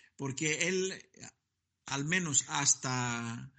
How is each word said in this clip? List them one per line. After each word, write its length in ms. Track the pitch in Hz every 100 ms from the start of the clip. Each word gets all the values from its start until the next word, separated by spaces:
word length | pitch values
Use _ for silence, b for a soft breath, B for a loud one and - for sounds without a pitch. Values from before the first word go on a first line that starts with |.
| b -
porque 500 | 139 131 156 151 170
él, 260 | 185 185 160 - - - - _ _ _ _ -
al 180 | 139
menos 400 | 143 180 170 135 -
hasta, 1040 | 156 135 - 135 127 123 117 117 117 131